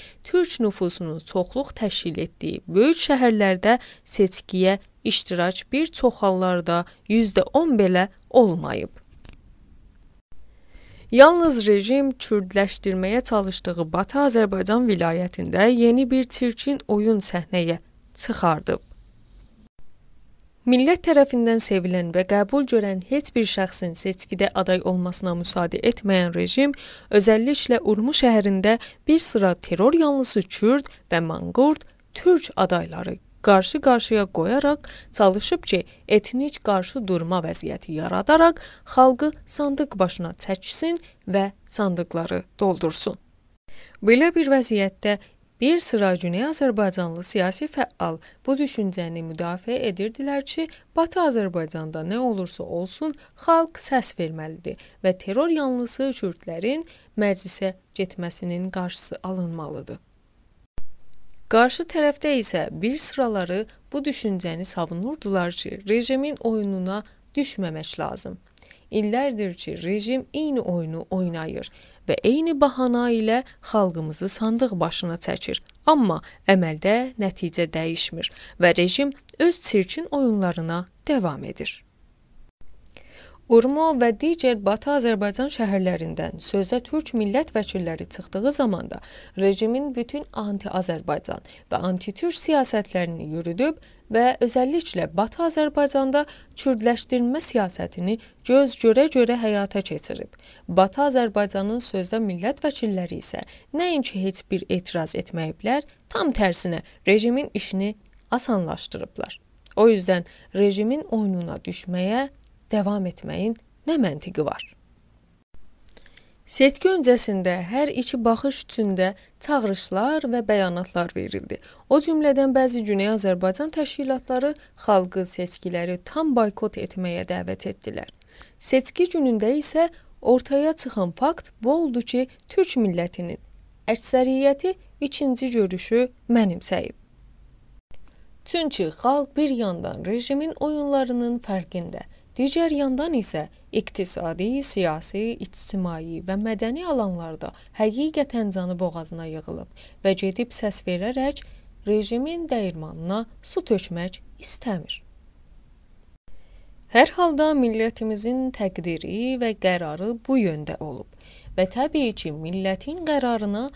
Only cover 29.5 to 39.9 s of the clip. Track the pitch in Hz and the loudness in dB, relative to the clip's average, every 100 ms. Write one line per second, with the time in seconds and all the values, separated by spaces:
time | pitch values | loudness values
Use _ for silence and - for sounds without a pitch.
29.5 | 175 - 170 220 330 302 277 254 208 175 | 2 -2 2 4 6 4 2 4 2 0
30.5 | - 214 277 277 - _ 170 165 160 175 | 0 4 4 0 -14 _ -2 -2 -6 -2
31.5 | 180 285 302 - _ _ - 359 339 - | 4 4 2 -4 _ _ 0 4 4 2
32.5 | - 185 175 170 160 185 185 - _ - | 0 0 0 -2 -8 -10 -10 -14 _ 6
33.5 | 190 190 302 277 240 - 214 196 - 170 | 6 6 2 4 4 4 0 0 -2 0
34.5 | 254 285 294 - - - - 196 190 - | 2 2 0 -6 -20 -8 4 4 4 0
35.5 | 349 - 180 - - - 214 208 254 285 | -2 0 -2 -2 -12 2 2 2 -2 -4
36.5 | - - 190 180 269 202 175 165 180 165 | -4 0 0 -2 -6 -2 -2 0 -2 -2
37.5 | 170 160 - - 156 175 185 202 320 330 | -4 -4 -8 -8 -8 -4 -2 4 6 6
38.5 | 330 - - - - 262 247 302 - - | 4 -6 -20 -2 6 6 6 -2 -4 -6
39.5 | - 285 277 - | -4 -2 -2 -4